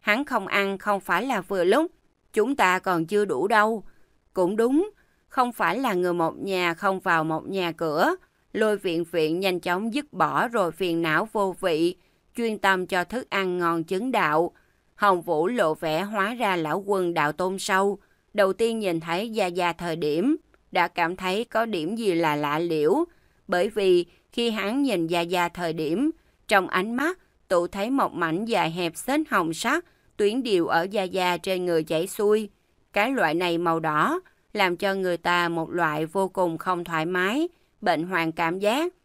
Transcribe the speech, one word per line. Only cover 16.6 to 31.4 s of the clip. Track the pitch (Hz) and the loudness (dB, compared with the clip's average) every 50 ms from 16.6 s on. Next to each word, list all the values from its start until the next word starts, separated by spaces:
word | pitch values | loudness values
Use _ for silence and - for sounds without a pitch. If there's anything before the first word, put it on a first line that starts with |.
| 160 151 151 196 196 | 0 -2 -2 -4 0
quân | 196 202 190 185 175 170 | 0 0 0 0 0 0
đạo | 165 147 147 | 2 0 0
tôn | 151 - 180 185 196 190 | 0 -2 -2 -2 -2 -4
sâu. | - - 196 190 196 202 202 - _ _ _ _ _ _ _ | -2 0 2 2 2 2 -2 -4 _ _ _ _ _ _ _
Đầu | - 202 190 | 2 2 2
tiên | 190 - 226 233 226 226 | 2 0 0 0 0 -2
nhìn | 214 185 170 165 | -2 -2 -2 -2
thấy | 160 170 170 180 214 233 | -2 -4 -4 -4 -4 -4
Gia | 220 220 196 | -2 -2 -2
Gia | 180 175 180 180 175 | 0 0 -2 -2 -2
thời | 170 - 175 175 160 | -2 -2 -4 -6 -4
điểm, | 165 147 151 147 165 190 269 311 - _ _ _ _ _ _ | -2 -2 0 0 2 2 0 0 0 _ _ _ _ _ _
đã | - 185 170 - | 0 0 0 0
cảm | _ - 175 165 370 | _ -2 -2 -2 -2
thấy | 185 190 185 185 208 240 | -4 -4 -2 -2 -2 -4
có | _ - 220 233 | _ -2 -2 -2
điểm | 226 214 175 151 170 220 | 0 -2 -4 -2 -4 -4
gì | 226 233 202 175 | -2 0 0 0
là | 165 170 156 147 | 2 2 0 0
lạ | 147 151 143 143 156 | 0 -2 -2 -2 -2
liễu. | 175 175 170 156 147 156 196 294 339 - _ _ _ _ _ _ _ - | -2 0 0 2 4 4 4 2 0 -4 _ _ _ _ _ _ _ -2
Bởi | 190 180 180 220 | 0 0 0 0
vì | 214 214 196 190 180 175 175 - _ _ _ _ | 0 0 4 4 4 4 2 -2 _ _ _ _
khi | - - 240 233 | -4 -2 -2 0
hắn | 214 196 190 196 226 277 | 0 -2 -4 -2 0 0
nhìn | 285 269 214 175 165 | 0 0 0 -2 -2
Gia | 160 175 175 | 0 0 -2
Gia | 170 170 185 180 175 175 | 0 0 0 0 0 -2
thời | 175 - 175 165 | -2 -6 -6 -4
điểm, | 160 165 160 143 165 202 277 311 320 _ _ _ _ _ _ - | -4 -2 -2 -2 0 0 0 -2 -4 _ _ _ _ _ _ 2
trong | 214 196 185 - | 2 2 2 2
ánh | - 185 185 220 233 | -2 -2 -2 -2 -4
mắt | 247 285 320 370 _ _ _ _ _ _ _ | -2 -2 -2 -4 _ _ _ _ _ _ _
tụ | 190 170 170 | 0 0 0
thấy | 175 - 202 196 233 | 0 -4 -6 -4 -2
một | 269 277 214 - | 0 0 0 0
mảnh | - 156 175 165 160 180 220 | 0 -2 -2 -2 -2 -2 -2
dài | 226 220 185 165 160 | 0 0 0 0 0
hẹp | 165 180 180 170 160 | -2 -2 -4 -4 -4
xến | - - - 269 311 311 - | -6 -4 -2 -2 -2 -2 0
hồng | 233 202 175 160 165 | 0 0 0 0 -4
sắc, | 160 - 226 277 339 - _ _ _ _ _ _ | -4 -2 -2 -2 -2 -4 _ _ _ _ _ _
tuyến | - 214 202 214 262 | 0 0 0 2 0
điều | 247 240 202 175 165 | 0 2 2 2 2
ở | - - 165 170 196 | 2 2 0 0 0
Gia | 196 214 | -2 -4
Gia | 190 180 185 190 180 180 175 | -4 -2 -2 0 0 0 0
trên | 170 | -2